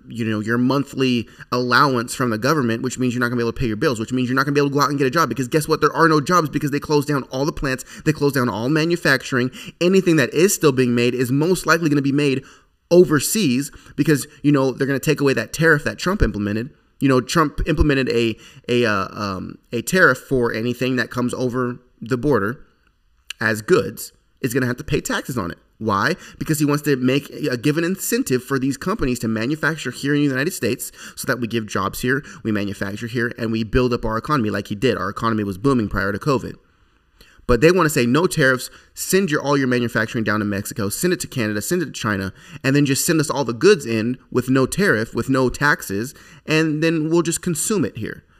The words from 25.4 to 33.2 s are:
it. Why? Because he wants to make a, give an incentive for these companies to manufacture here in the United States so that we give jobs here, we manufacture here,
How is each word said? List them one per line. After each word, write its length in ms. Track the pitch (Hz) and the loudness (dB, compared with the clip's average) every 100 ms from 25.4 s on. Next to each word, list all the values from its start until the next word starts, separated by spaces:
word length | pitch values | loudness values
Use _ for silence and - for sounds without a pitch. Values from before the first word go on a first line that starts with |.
| 85 | -6
it. 80 | 82 _ _ | -8 _ _
Why? 360 | 110 98 117 180 - - | -2 0 0 -2 -8 -10
Because 220 | 139 151 | -4 0
he 40 | |
wants 200 | 147 147 | 0 0
to 100 | 147 | 0
make 340 | 139 127 139 139 | 0 2 0 -2
a, 260 | - 147 123 | -6 -4 -2
give 220 | 135 151 | 0 0
an 60 | |
incentive 600 | 170 190 - 233 - 127 | -2 -4 -2 -4 0 -2
for 160 | - 139 | -2 -2
these 160 | 131 127 | -2 -4
companies 420 | - - 139 123 | -4 -4 -2 -2
to 100 | 113 | -2
manufacture 640 | 110 117 156 147 156 131 | -2 -2 -2 -2 -4 -8
here 240 | 120 139 | -6 -2
in 80 | 147 | 2
the 60 | 147 | 2
United 240 | 131 147 | 0 -2
States 400 | - 113 131 - - - - | -2 -2 -2 -6 -14 -18 -10
so 100 | - | -4
that 140 | 123 | -4
we 80 | 113 | -2
give 180 | 117 107 | -4 -4
jobs 340 | 107 98 - | -4 -4 -4
here, 240 | 127 135 - - | -2 -2 -4 -8
we 80 | 117 | -4
manufacture 560 | 104 101 101 101 104 117 | -2 -2 -6 -8 -8 -8
here, 240 | 120 | -4